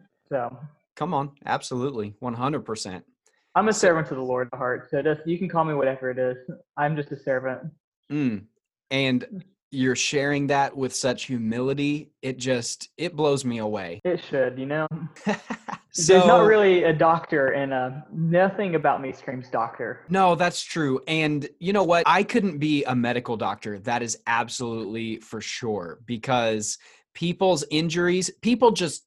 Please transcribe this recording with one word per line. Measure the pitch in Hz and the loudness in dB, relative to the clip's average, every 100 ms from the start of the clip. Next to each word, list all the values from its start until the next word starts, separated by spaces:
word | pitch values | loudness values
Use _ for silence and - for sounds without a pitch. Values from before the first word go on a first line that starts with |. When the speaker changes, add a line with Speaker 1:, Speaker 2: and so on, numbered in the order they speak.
| _ _ - | _ _ -8
Speaker 1:
so. | 139 120 127 151 _ _ - | -6 -6 -10 -18 _ _ -8
Speaker 2:
Come | 156 | -4
on. | 151 143 - | -2 -4 -4
Absolutely. | - 123 - 127 131 127 101 101 | 2 2 0 -4 -2 -2 -6 -6
One | 123 | -6
hundred | 117 127 139 | -2 -2 -2
percent. | 107 110 104 90 - _ _ _ _ | -4 -8 -8 -12 -14 _ _ _ _
Speaker 1:
I'm | 175 214 | 2 4
a | |
Speaker 2:
So | 214 196 | 4 4
Speaker 1:
servant | 165 156 | 4 0
to | |
the | 135 | -4
Lord | 127 127 127 | -2 -2 -4
at | 131 | -4
heart, | 127 123 - | -4 -4 -4
so | 147 | -2
just, | 143 151 165 | 0 -2 -2
you | 175 | -4
can | 185 | -2
call | 165 | 0
me | 160 | 0
whatever | 147 135 135 127 | 0 0 -2 -4
it | 127 | -2
is. | 127 127 - 160 _ - | -2 -4 -10 -16 _ -4
I'm | 147 156 | -2 -2
just | 143 | -6
a | 143 | -8
servant. | - 131 131 127 160 - _ _ - | -4 -2 -4 -8 -12 -16 _ _ -8
Speaker 2:
Mm. | 147 135 107 98 _ _ _ - | -2 -2 -4 -10 _ _ _ -6
And | 135 135 127 - 196 - _ _ | -2 0 0 -2 -14 -18 _ _
you're | 139 131 123 | -2 0 0
sharing | - 147 139 143 139 | 0 0 0 0 2
that | 139 135 | 2 0
with | 139 131 | -2 -6
such | - 135 123 | -2 -2 -2
humility. | - 123 110 117 127 139 143 147 151 _ | -4 -4 -2 -2 -2 0 -2 -4 -8 _
It | 131 131 | -8 -6
just, | 127 127 120 - - - | -2 -2 -2 -10 -14 -8
it | 165 | -6
blows | 156 151 139 | 0 2 2
me | 123 117 | 0 -4
away. | 107 107 90 85 | -4 -4 -6 -6
Speaker 1:
It | 185 175 | -4 -4
should, | - 143 127 127 | -2 -2 0 -2
you | 135 | -4
know? | 151 156 | -4 -4
Speaker 2:
<laughs> | 160 160 - - 208 - - - - _ - | -6 -12 -8 -4 -4 -6 -14 -12 -14 _ -2
Speaker 1:
There's | 160 | 6
not | 185 180 | 8 10
Speaker 2:
So | 175 | 8
Speaker 1:
really | 208 214 202 180 | 8 6 6 4
a | 165 | 4
doctor, | 156 165 165 - 156 135 | 4 4 4 0 0 2
and, | 139 139 | 0 -2
uh, | 131 127 139 - | -2 -4 -6 -10
nothing | 165 165 175 190 190 202 | -4 2 4 2 2 -2
about | 160 143 131 | 0 2 0
me | 135 | -2
screams | 127 - 127 123 | -10 -10 -10 -6
doctor. | 123 117 - 117 - - | -4 -4 -6 -10 -10 -4
Speaker 2:
No, | 185 185 | 2 4
that's | 170 175 - | 4 2 -2
true. | - 170 147 131 - | -6 -2 0 0 -2
And | 160 156 151 147 - | 0 0 0 -4 -6
you | 175 | 0
know | 202 | 2
what? | 180 170 160 | 4 4 6
I | 175 | 4
couldn't | 208 240 196 147 | 4 2 0 0
be | 151 147 | 0 0
a | 135 127 | 0 0
medical | 120 120 120 113 | 0 0 -2 -4
doctor. | 110 104 113 101 | -4 -6 -8 -8
That | 107 120 | -4 -2
is | 117 110 - | -2 -6 -2
absolutely | 117 117 - 120 113 101 113 113 110 | 0 0 -4 -6 -6 -6 -6 -6 -8
for | - 110 | -10 -12
sure, | 104 - 120 104 85 82 | -10 -8 -4 -4 -6 -12
because | 117 120 110 123 117 110 107 - - _ _ | -8 -6 0 0 2 0 -4 -10 -14 _ _
people's | - 170 175 190 170 147 | -6 -4 0 2 2 0
injuries, | 151 165 165 175 180 185 - | -2 0 0 0 0 -2 -4
people | 214 240 247 | 0 4 4
just | 185 175 - | 4 -2 -6